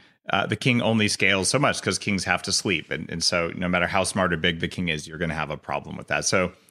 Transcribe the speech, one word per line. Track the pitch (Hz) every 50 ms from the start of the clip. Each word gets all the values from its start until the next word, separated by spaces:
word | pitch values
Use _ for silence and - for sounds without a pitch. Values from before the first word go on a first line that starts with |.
| - _ _ _ _ -
uh, | - 98 101
the | - 113
king | - - 135 120 117 -
only | 110 113 110 104
scales | 104 - - 104 95 98 95 92 -
so | -
much | 131 143 120 - -
'cause | - 107 92
kings | - - 110 101 90 -
have | 92 90 87 -
to | 98
sleep. | 90 - - 107 90 76 - -
And, | 71 - - -
and | - 85 -
so | - 90 87 85 85 80
no | - 90
matter | 90 90 87 87
how | 82 101 98 92
smart | - - 101 92 87
or | 87
big | 78 82 87 85 82
the | 87
king | 85 - 95 90 85
is, | 78 76 -
you're | 82 78
gonna | 80 87 82 76
have | 78 76 73
a | 76
problem | 73 - - 71 71 - 78 73
with | 69 - -
that. | 73 76 78
So | - - 95 90 87 - - _ _